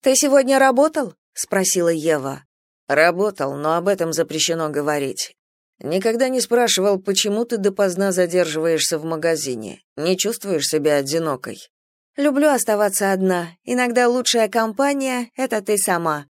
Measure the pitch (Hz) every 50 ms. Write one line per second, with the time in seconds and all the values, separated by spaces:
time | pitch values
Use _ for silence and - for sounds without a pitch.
0 | - 269 262 262 - 285 262 285 269 247 269 269 269 269 247 240 285 320 311 320
1 | 269 190 156 _ _ _ _ - - _ - 196 190 180 - 185 170 170 170 160
2 | 147 165 156 147 131 135 135 139 - _ _ _ _ _ _ _ _ _ 139 143
3 | 160 175 170 175 202 214 196 - 147 135 139 143 147 156 160 170 170 196 202 190
4 | 170 165 156 156 165 160 151 156 151 - 165 165 160 151 147 147 147 147 151 147
5 | 139 135 - - - - _ _ _ _ _ _ _ _ _ _ - 139 160 190
6 | 190 226 220 233 262 254 262 254 226 - 233 240 240 226 - 185 185 208 202 190
7 | 190 - 196 190 - 208 202 214 233 - 240 214 190 202 196 196 202 190 175 180
8 | 196 196 185 185 180 170 170 180 175 160 151 156 156 170 165 156 - - 170 156
9 | 151 165 165 156 156 170 165 151 151 135 123 113 110 98 - - _ _ _ -
10 | - 175 190 185 - 202 233 - - 202 185 151 139 - - 156 139 151 147 143
11 | 139 139 147 165 165 156 139 - - - 107 - - _ _ _ _ _ _ _
12 | _ _ _ - 277 302 269 277 285 302 277 240 - - 214 208 208 202 196 -
13 | 208 196 196 190 190 190 185 175 170 170 170 _ _ - 247 247 254 247 233 240
14 | 247 240 240 254 240 - - 233 220 208 214 233 226 220 214 196 277 285 285 277
15 | 269 262 254 247 240 233 _ - 262 247 226 214 196 - 214 202 - - 180 170
16 | 170 165 151 147 143 _